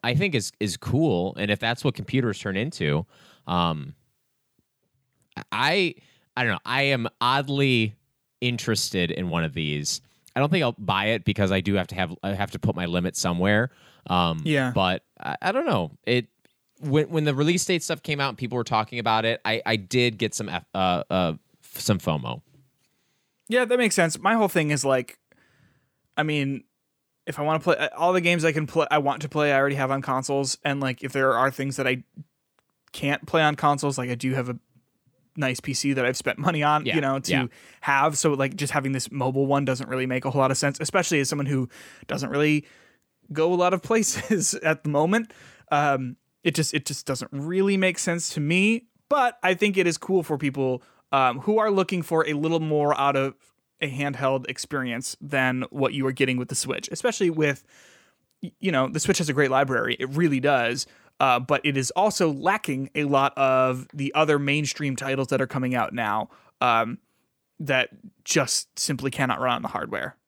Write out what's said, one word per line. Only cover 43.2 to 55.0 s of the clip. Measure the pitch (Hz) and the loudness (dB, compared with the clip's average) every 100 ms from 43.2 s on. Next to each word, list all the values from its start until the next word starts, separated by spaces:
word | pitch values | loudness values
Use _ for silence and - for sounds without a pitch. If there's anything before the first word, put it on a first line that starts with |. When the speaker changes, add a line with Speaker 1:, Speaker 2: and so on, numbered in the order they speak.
| _ | _
Speaker 2:
go | 147 165 | 0 2
a | 180 | 4
lot | 180 | 2
of | 185 | 2
<laughs> | - | 0
places | 226 220 - - 214 156 | 0 2 -4 0 0 0
at | - 160 156 | -2 -2 -2
the | 151 | 0
moment. | 147 160 214 226 - - - _ | 0 2 2 -2 -14 -20 -20 _
Um, | 147 147 139 127 - _ _ | 2 2 0 -2 -10 _ _
it | 170 | -2
just, | 156 156 | 0 0
it | 156 - | -2 -4
just | 139 - | -10 -6
doesn't | 135 - | -6 -6
really | 139 147 180 196 196 | -8 -4 0 2 2
make | 185 180 | 2 0
sense | - 170 - | -4 -2 -4
to | - | -4
me. | 147 175 202 226 _ _ _ | 0 2 2 0 _ _ _
But | 294 247 240 | 2 2 0
I | 185 | 0
think | 185 208 196 | 2 2 2
it | 175 | 2
is | 165 | 0
cool | - 190 | 0 0
for | 156 147 | 0 -2
people, | 147 135 131 127 _ _ _ | -4 -2 -2 -2 _ _ _
um, | 139 131 123 | 2 2 2
who | 131 214 | 0 2
are | 214 | 4
looking | 196 180 185 | 2 2 -2
for | 156 160 156 | 0 0 2
a | |
little | 147 160 165 | 0 0 0
more | 156 151 147 143 | 0 2 2 4
out | 139 135 | 2 2
of | 135 - _ _ _ _ | -2 -6 _ _ _ _
a | 156 | -6
handheld | 131 143 127 135 135 127 | -4 -4 -2 -2 -2 -4
experience | 127 - 143 127 117 | -10 -8 -6 -4 -6